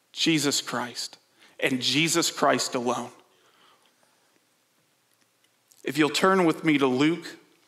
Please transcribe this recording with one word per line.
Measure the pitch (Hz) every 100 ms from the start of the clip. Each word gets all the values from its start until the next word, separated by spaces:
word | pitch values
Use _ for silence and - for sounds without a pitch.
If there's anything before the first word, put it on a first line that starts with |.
| _
Jesus | - 160 156 139 -
Christ, | - 123 120 120 - - _ _ _ -
and | 143 127
Jesus | 123 135 160 170 -
Christ | - 143 127 -
alone. | 127 120 120 120 - _ _ _ _ _ _ _ _ _ _ _ _ _ _ _ _ _ _ _ _ _ _ _ _ _ _
If | - 143
you'll | 147
turn | - 190 190
with | 165 151
me | 160 143
to | 135
Luke | 127 156 170 - - _ _